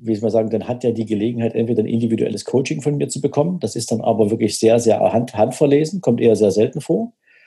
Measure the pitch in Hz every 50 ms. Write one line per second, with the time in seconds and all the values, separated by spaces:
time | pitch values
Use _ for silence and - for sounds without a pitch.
0 | - 113 110 101 113 110 98 113 110 107 113 107 - - 123 120 - 120 107 113
1 | 113 104 110 101 104 117 120 117 117 110 - 120 117 117 120 107 107 - 117 113
2 | 120 113 113 - - - 107 104 - - - 127 135 - 156 151 - 147 147 143
3 | 143 139 - 143 143 139 - - 165 175 185 170 - 107 - - 110 - 120 107
4 | - 113 110 104 110 101 113 - 113 104 - - - 110 117 120 117 113 101 -
5 | - 92 95 117 120 - - 104 107 117 - - 156 139 143 147 156 156 208 180
6 | - 131 120 117 120 117 110 98 107 101 92 104 110 127 - 156 - - 165 208
7 | 233 240 - _ _ _ _ _ _